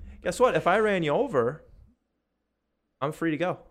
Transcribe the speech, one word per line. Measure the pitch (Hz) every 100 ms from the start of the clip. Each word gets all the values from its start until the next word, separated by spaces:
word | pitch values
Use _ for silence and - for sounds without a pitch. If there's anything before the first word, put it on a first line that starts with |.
| - -
guess | - 175
what? | 247 160
If | 165
I | 202
ran | 214 190
you | 151
over, | 165 269 143 117 151 - - - _ _ _ _ _ _ _ _ _ _ -
I'm | 143
free | 151 165
to | 151
go." | 175 - -